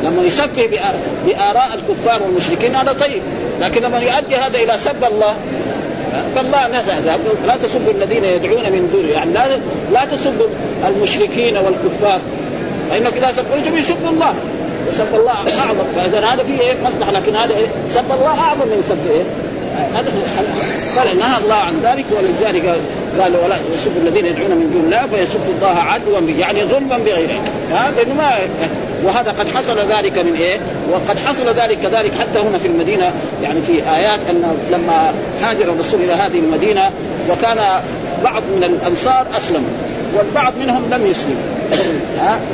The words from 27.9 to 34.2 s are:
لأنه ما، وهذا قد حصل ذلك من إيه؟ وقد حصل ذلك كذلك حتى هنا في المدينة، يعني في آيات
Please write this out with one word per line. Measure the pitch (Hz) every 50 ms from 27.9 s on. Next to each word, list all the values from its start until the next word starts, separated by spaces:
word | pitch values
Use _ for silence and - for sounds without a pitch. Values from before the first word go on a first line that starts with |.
| - 226
لأنه | 233 233 277
ما، | 285 311 285 254 214 190 190 196 - 165 160 - - - - - - 156
وهذا | 190 190 240 240 214 202 -
قد | 208 170 160
حصل | 254 254 - 233 214
ذلك | 202 196 214 214 202 196 - 190
من | 175 170 170
إيه؟ | 156 165 180 185 220 - - - - - 156
وقد | 170 185 185 - 202 -
حصل | - 254 285 - 254 240
ذلك | 226 226 233 226 214 - -
كذلك | 226 - 226 220 202 - -
حتى | 226 - - 220
هنا | 208 214 202 175
في | - 185
المدينة، | 170 165 170 170 208 196 185 180 175 - - - - - -
يعني | - 151 160
في | 147 - 170
آيات | 156 139 156 156 160 185 214 214 202